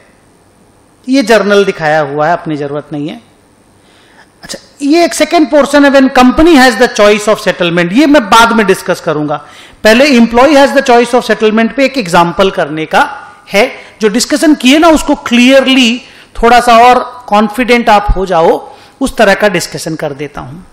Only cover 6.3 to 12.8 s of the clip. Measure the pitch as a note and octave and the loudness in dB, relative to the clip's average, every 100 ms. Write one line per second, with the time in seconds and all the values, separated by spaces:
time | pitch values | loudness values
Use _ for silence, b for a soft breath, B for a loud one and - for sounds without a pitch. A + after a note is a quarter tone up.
6.3 | B3+ D#4+ D4+ B3+ G#3+ B3 - G#3 G#3+ G#3 | 4 4 4 4 2 -2 2 2 2 0
7.3 | G#3 - E3+ F3 E3+ F3 G#3 D4+ D4 G#3 | -2 -2 -4 -2 -2 -2 0 2 2 2
8.3 | A3+ A3+ A3+ G3 F#3 - E3+ - D3+ D3+ | 2 2 0 0 -2 -4 -6 -4 -6 -4
9.3 | D3 B B B B G#3+ A#3 D4 A#3+ A#3 | -8 B B B B 0 2 4 2 2
10.3 | A#3 C4+ C#4+ C#4 B3 C#4 A#3+ A#3+ B3+ G#3+ | 2 4 4 2 0 2 0 2 -2 -2
11.3 | G#3+ A3 G#3+ A3+ A3+ C4 C4+ F3+ F3 E3+ | -2 0 0 -2 -2 -2 -2 -2 0 0
12.3 | E3 G3 F#3+ D#3 D#3 | 0 -4 -2 -6 -6